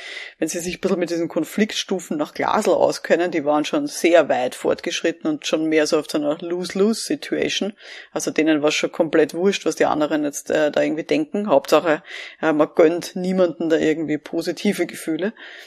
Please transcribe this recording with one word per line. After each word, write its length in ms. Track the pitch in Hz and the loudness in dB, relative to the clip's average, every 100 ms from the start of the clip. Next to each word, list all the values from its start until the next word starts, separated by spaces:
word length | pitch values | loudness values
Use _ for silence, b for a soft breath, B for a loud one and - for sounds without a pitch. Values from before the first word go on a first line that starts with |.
| B B B B | B B B B
wenn 80 | 160 | -6
sie 140 | 175 | -4
sich 160 | 175 - | -8 -4
ein 40 | |
bisschen 200 | 185 185 | -2 0
mit 100 | 170 | -2
diesen 180 | 170 165 | -2 -2
Konfliktstufen 880 | 175 151 - 214 - - 185 - 160 | -2 -4 0 0 -2 -4 -6 -4 -4
nach 160 | 151 | -4
Glasl 380 | - - 208 196 | -2 0 2 2
auskennen, 600 | 156 139 - - 165 175 | 4 2 0 0 2 2
die 120 | 165 | 0
waren 200 | 143 151 | 0 0
schon 240 | 151 156 143 | 0 -2 -4
sehr 400 | - 170 170 139 | 0 4 4 4
weit 260 | 127 127 | 0 -2
fortgeschritten 760 | - - - 175 - 165 160 170 | -2 -2 -2 -4 -2 -2 -2 -4
und 180 | 151 - | -4 -2
schon 200 | 160 160 | 0 2
mehr 220 | 156 151 | 2 2
so 100 | 156 | 0
auf 80 | 147 | 0
so 100 | 160 | -2
einer 200 | 147 160 | -2 -4
Lose-Lose-Situation. 1300 | 170 180 180 196 208 220 - 147 - 151 151 - 190 B B B B | -6 -6 -4 0 2 0 -4 -6 -4 -2 -2 -2 -4 B B B B
Also 180 | 165 160 | -6 -2
denen 320 | 143 156 151 | 0 2 4
war 80 | 151 | 2
schon 220 | - 156 | 0 -2
komplett 420 | - 160 160 151 | -2 2 4 2
wurscht, 320 | 165 196 190 165 | 2 0 0 -4
was 80 | |
die 120 | - 143 | 0 0
anderen 360 | 147 151 156 | 2 0 0
jetzt, 280 | 147 - - | -2 -4 -2
äh, 200 | 156 151 | 2 2
da 100 | 147 | 2
irgendwie 220 | 147 156 | 0 -2
denken. 460 | - 147 151 202 208 | -2 -2 0 -4 2
Hauptsache, 560 | 139 - 156 170 156 B B B B | 2 6 2 4 0 B B B B
äh, 120 | 156 | 0
man 160 | 151 151 - | 2 2 6
gönnt 400 | 160 175 - 190 | 4 4 -4 -4
niemanden 520 | 180 185 175 160 165 | -2 2 0 0 0
da 100 | 160 | 2
irgendwie 400 | 156 156 151 151 | 2 0 -2 -4
positive 680 | - 165 165 - 208 185 170 | -4 -6 -4 -2 -2 0 -4
Gefühle. 460 | - - 156 190 B B B | -6 -6 -4 -4 B B B